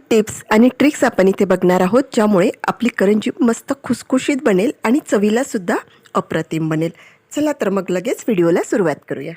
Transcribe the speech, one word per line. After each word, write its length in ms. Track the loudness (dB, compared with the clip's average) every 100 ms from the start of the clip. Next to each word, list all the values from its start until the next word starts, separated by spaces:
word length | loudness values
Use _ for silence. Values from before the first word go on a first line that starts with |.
| 0
टिप्स 320 | 0 0 -6 0
आणि 180 | 4 4 4
ट्रिक्स 240 | 0 2
आपण 240 | 0 2 2
इथे 180 | 2 0
बघणार 360 | 2 2 2
आहोत, 220 | 2 2 0
ज्यामुळे 360 | 0 2 2 2 0
आपली 260 | -6 -4 -4
करंजी 420 | 0 2 2 -2 -2
मस्त 320 | 0 0 -6 -8
खुसखुशीत 600 | -6 -8 -2 -2 -2 -2
बनेल 280 | 0 2 0 -2
आणि 160 | -2 -2 0
चवीला 360 | 0 2 0
सुद्धा 340 | -2 -6 -4 -6 -8 _ _ -6
अप्रतिम 540 | -4 -6 -4 -4 -4
बनेल. 220 | -2 -4 -6 -20 _ _
चला 200 | -4 -4 -2
तर 80 | -2
मग 200 | -2 -2
लगेच 340 | -4 -4 -4 -2
व्हिडिओला 360 | 0 2 0
सुरुवात 420 | 0 -2 0 -4 -8
करूया. 240 | -12 -12